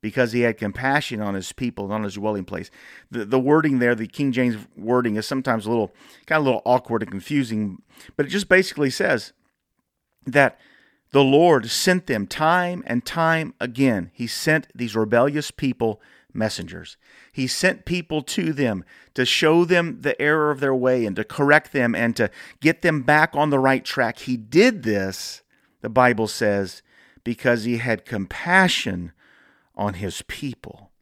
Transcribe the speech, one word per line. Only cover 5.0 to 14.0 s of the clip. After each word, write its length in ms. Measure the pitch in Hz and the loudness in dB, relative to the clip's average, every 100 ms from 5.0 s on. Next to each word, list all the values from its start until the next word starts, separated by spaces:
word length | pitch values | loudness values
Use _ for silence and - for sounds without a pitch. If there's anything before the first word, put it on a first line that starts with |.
| 123 107 | 2 -2
is 100 | 107 | -4
sometimes 400 | 135 131 113 104 | -6 -2 -2 0
a 20 | |
little, 260 | 117 101 _ - - | -2 -2 _ -20 -20
kind 140 | - 156 | -2 0
of 80 | 139 | 2
a 20 | |
little 140 | 117 | 0
awkward 380 | - 123 - 113 | 2 2 2 -4
and 80 | 101 | -4
confusing, 720 | 95 - 147 123 110 104 92 _ _ - - | -8 -4 -2 -2 -4 -4 -8 _ _ -20 -6
but 80 | |
it 60 | 143 | -4
just 180 | 180 190 | -2 2
basically 400 | 185 190 - 143 | 2 2 0 -2
says 460 | - 190 131 - _ _ _ _ _ _ _ _ _ | 0 0 -2 -4 _ _ _ _ _ _ _ _ _
that 340 | - 135 135 - _ _ _ _ _ | -2 2 2 0 _ _ _ _ _
the 120 | 139 | 4
Lord 440 | 135 139 175 143 113 | 6 6 6 4 2
sent 380 | - - 180 - | -2 2 0 0
them 220 | 117 101 | -4 -4
time 560 | - 156 175 175 175 - | -2 0 2 0 -6 -4
and 180 | 120 | -4
time 480 | - 170 165 165 156 - | -4 0 2 2 -2 -8
again. 540 | 123 117 135 107 | -10 0 2 2